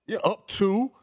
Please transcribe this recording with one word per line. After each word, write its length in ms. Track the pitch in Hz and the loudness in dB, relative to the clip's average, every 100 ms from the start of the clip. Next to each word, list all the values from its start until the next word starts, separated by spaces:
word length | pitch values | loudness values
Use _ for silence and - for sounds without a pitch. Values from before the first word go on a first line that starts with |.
| - | -10
You're 200 | 220 - | -2 0
up 200 | 117 - | -2 -6
two, 440 | - 196 202 262 - | 0 2 2 -2 -8